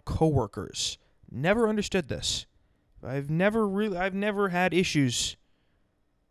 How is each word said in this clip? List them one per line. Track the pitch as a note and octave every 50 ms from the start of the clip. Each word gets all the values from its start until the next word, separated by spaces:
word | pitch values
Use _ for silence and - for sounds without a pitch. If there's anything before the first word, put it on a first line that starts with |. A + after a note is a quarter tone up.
| -
coworkers. | - - - D#3+ D#3+ D3 C3+ A#2 G#2 - G#2 F#2 - - - - - - - _ _ _ _ _ -
Never | - A#2 C#3 E3+ G#3 A#3 A#3 G#3+
understood | G#3+ G#3 F#3+ - - F#3+ D#3 A#2
this. | A2+ - - - - - - _ _ _ _ _ _ _ _ _ _ - -
I've | - C3 C#3+ C#3 C#3+
never | D#3 E3 F#3 G#3 G#3+ A3+ A3 G3+
really, | F#3+ G3 G#3+ A3 F#3 F3
I've | F#3 G3 F#3
never | G3 G3+ G#3+ G#3 G3+ G3+ F#3+
had | F3 F3+ F#3 F#3 F3
issues | F3 F#3 - - D#3 C#3 B2 A#2 - - - - _ _ _ _ _ _ _ _ _ _ _ _ _ _ _ _ _ _ _